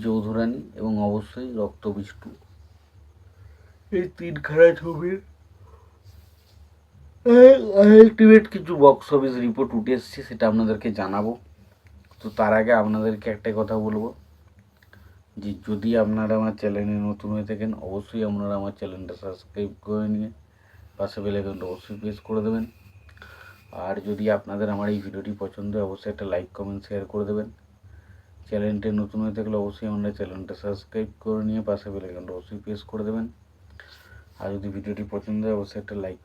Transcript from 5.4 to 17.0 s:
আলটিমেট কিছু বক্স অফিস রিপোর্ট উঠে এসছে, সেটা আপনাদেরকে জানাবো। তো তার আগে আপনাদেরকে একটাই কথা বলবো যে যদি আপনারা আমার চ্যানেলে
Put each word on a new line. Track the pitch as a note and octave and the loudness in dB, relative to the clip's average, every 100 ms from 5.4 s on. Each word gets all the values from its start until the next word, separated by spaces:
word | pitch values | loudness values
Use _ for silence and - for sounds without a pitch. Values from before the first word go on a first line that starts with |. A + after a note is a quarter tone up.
| - - - - - _ - - - _ _ - - - _ - - - B3 A#3+ B3+ C4+ A3 G3 G#3 A3 | -20 -20 -20 -20 -20 _ -20 -20 -20 _ _ -20 -20 -20 _ -20 -20 -2 6 12 12 10 6 6 12 12
আলটিমেট | A3 A3 A3 A3 G#3+ | 12 10 10 10 8
কিছু | F#3+ D#3+ E3 | -2 -6 6
বক্স | C#3+ C#3 - C#3+ | 8 8 4 0
অফিস | C3+ B2 A#2+ | 0 -2 -2
রিপোর্ট | A2+ B2 A#2 | -2 -2 -4
উঠে | A2+ B2+ | -2 -4
এসছে, | - - - | -4 -14 -14
সেটা | A2 A2+ | -4 0
আপনাদেরকে | A2 A2 G#2+ A#2 G#2 | 2 0 -2 -4 -6
জানাবো। | F#2 G2 A2 A#2+ - - - - - - - - | -4 -4 -4 -8 -14 -20 -20 -20 -20 -20 -20 -18
তো | A2 - | -10 -2
তার | G#2+ A2 | 2 2
আগে | A2 A#2 | 2 2
আপনাদেরকে | G#2+ G#2+ A2 G#2 A#2 | 2 -2 -2 -4 -6
একটাই | G#2+ A2+ G#2+ | -8 -6 -4
কথা | G#2+ A2 G#2+ | -4 -4 -4
বলবো | G#2+ A2+ - - - - - - _ _ - - - _ - | -4 -6 -10 -20 -20 -20 -20 -20 _ _ -20 -20 -20 _ -14
যে | G2+ G2 - | -10 -10 -6
যদি | G#2 A2+ A2+ | -4 0 0
আপনারা | G#2+ A2 G#2+ A2 | 0 0 -2 -2
আমার | A2 G#2+ | -2 -4
চ্যানেলে | G#2 G2+ G#2 G#2 | -4 -4 -4 -4